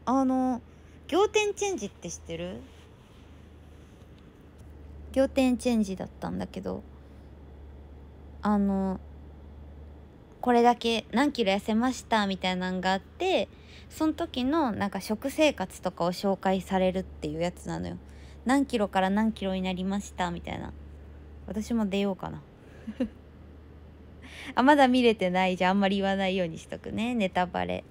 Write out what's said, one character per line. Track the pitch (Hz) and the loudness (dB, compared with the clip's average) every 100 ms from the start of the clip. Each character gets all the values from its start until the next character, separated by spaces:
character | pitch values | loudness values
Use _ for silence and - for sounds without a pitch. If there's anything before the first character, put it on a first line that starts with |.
| - | 0
あ | 269 | 2
の、 | 262 262 254 240 - - - - - | 2 2 0 -2 -8 -20 -20 -20 -2
仰 | 349 427 | 2 4
天 | 427 415 | 2 0
チ | - 403 | -2 -4
ェ | |
ン | 359 | -4
ジ | 196 | -8
っ | |
て | - 175 | -10 -12
知 | - | -12
っ | |
て | - 165 | -10 -8
る？ | 175 226 262 - - - - - - - - - - - - - - - - - - - - - - - - | -8 -10 -16 -20 -20 -20 -20 -20 -20 -20 -20 -20 -20 -20 -20 -20 -20 -20 -20 -20 -20 -20 -20 -18 -18 -16 -2
仰 | 262 269 | 2 2
天 | 277 254 240 | 4 4 4
チ | 247 | 2
ェ | 226 | 2
ン | |
ジ | 190 185 | 2 -4
だ | - | -10
っ | - | -8
た | - | -6
ん | 185 | -4
だ | 185 | -6
け | 185 | -6
ど、 | 190 190 - - - - - - - - - - - - - - - - | -6 -8 -10 -18 -20 -20 -20 -20 -20 -18 -18 -18 -20 -20 -20 -20 -18 -6
あ | 208 208 | 0 2
の、 | 196 190 190 185 - - - - - - - - - - - - - - | 2 0 -2 -4 -10 -18 -18 -18 -18 -18 -18 -18 -18 -20 -20 -20 -20 -4
「こ | 254 | 4
れ | 240 | 6
だ | 240 233 | 6 6
け | 233 226 - | 2 -2 0
何 | 220 285 | 2 2
キ | - | 2
ロ | 190 | 2
痩 | 202 | 2
せ | - 214 | 2 2
ま | 254 | 2
し | 254 - | -2 0
た」 | 220 196 | 2 2
み | 190 | 0
た | 185 | -2
い | 180 | -2
な | 185 | -2
ん | 185 | 0
が | 185 | 0
あ | 190 | 0
っ | |
て、 | - - 370 294 202 - - - - | -2 -4 0 0 0 -8 -20 -20 -12
そ | - 311 | -2 0
の | |
時 | 302 339 254 | 0 -4 -2
の | 254 330 254 | 0 2 2
な | 185 196 | 0 -2
ん | |
か | 190 | -4
食 | - 214 269 | -4 -4 -2
生 | 294 302 | 4 4
活 | - 185 - | 2 -4 -6
と | 180 | -6
か | - 170 | -2 -2
を | |
紹 | 180 202 190 | 0 0 0
介 | 190 190 | 0 0
さ | - 190 | 0 2
れ | 185 | 2
る | 185 | 0
っ | |
て | - - 156 | -6 -8 -8
い | 156 | -4
う | |
や | 175 | -4
つ | - 175 | -4 -8
な | 165 | -6
の | 175 | -6
よ。 | 175 - - - - 226 | -8 -14 -20 -20 -6 2
「何 | 277 277 | 2 2
キ | 233 | 0
ロ | 196 | 0
か | 190 | 2
ら | 190 | 2
何 | 202 220 | 2 2
キ | - 190 | 0 -2
ロ | 190 | -2
に | |
な | 185 | -2
り | 185 | -2
ま | 190 202 | -2 -4
し | - | -4
た」 | - 175 | -4 -4
み | 170 | -4
た | - | -8
い | - | -8
な。 | - - - - - - - - - | -10 -14 -18 -18 -20 -20 -20 -14 -8
私 | 202 214 | -6 -2
も | 233 202 | 0 0
出 | 196 | 0
よ | 202 | 0
う | 180 | -2
か | 160 | -8
な。 | 156 - - - - 226 - | -10 -14 -20 -20 -16 -10 -6
<laughs> | 240 - - - - - - - - - - - - - - 240 | -6 -6 -20 -20 -20 -20 -20 -20 -20 -20 -20 -20 -18 -14 -2 4
あ、 | |
ま | 262 294 | 8 8
だ | 262 | 8
見 | 254 | 6
れ | 233 214 | 6 4
て | 185 | 2
な | 185 185 | 2 2
い。 | 185 | 2
じ | 185 | 4
ゃ | |
あ、 | |
あ | |
ん | 202 | 4
ま | 196 | 4
り | 196 | 2
言 | 196 | 2
わ | 196 | 2
な | 190 | 0
い | 190 | 0
よ | 170 | -2
う | |
に | 165 | -6
し | - | -12
と | 180 | -12
く | - | -6
ね。 | 202 233 240 | -4 -2 0
ネ | 190 | 0
タ | 185 180 | 0 0
バ | 180 180 | -2 -2
レ。 | 185 - | -4 -8